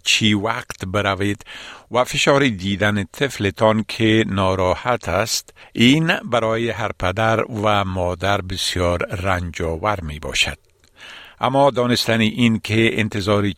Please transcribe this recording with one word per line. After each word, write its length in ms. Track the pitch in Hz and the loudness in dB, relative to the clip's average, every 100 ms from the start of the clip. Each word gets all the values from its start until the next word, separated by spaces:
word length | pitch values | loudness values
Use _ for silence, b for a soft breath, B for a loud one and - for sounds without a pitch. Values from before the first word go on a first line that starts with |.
چی 300 | - - 110 | 0 2 2
وقت 500 | 104 110 120 - - 95 | 2 0 -4 -8 -10 -4
بروید 580 | 101 101 95 101 101 - B B B B | -2 0 0 -2 -4 -10 B B B B
و 140 | 117 | 0
فشار 440 | 123 143 - 139 139 | 0 0 2 4 2
دیدن 560 | 95 98 98 104 104 95 | 0 -2 0 2 0 -4
طفلتان 720 | - 139 - 98 - 110 107 104 | -4 -4 -2 -2 2 2 2 -2
که 360 | - 113 110 - | 0 2 4 2
ناراحت 800 | 104 95 95 92 87 123 120 - | 0 0 2 0 0 -2 -4 -2
است، 460 | 90 113 - - - B | -2 0 -4 -8 -20 B
این 340 | - 117 151 165 | 2 4 4 2
برای 640 | 190 208 120 110 113 117 | -2 -2 -2 0 0 -2
هر 200 | 107 104 - | -4 -6 -4
پدر 460 | 92 98 110 110 - | -2 0 2 2 0
و 340 | 110 107 104 | 0 2 2
مادر 560 | 95 92 90 87 95 101 | 0 -2 -2 -2 -2 -2
بسیار 640 | 90 95 - 90 87 87 | -2 -6 -4 0 0 0
رنجاور 960 | - 92 95 90 87 82 82 80 104 98 | -4 -4 -2 -2 -4 -4 -4 -2 -2 -4
می 180 | 78 73 | -6 -8
باشد. 400 | 71 - - 76 _ _ _ B B B B B | -6 -2 -2 -6 _ _ _ B B B B B
اما 300 | 120 135 139 | 0 4 4
دانستن 500 | 123 123 117 - 113 | 2 2 0 2 2
این 400 | 107 - 120 110 | 2 2 2 2
که 360 | - 107 113 - | 0 2 2 2
انتظار 500 | 110 107 95 104 101 | -2 -2 0 2 0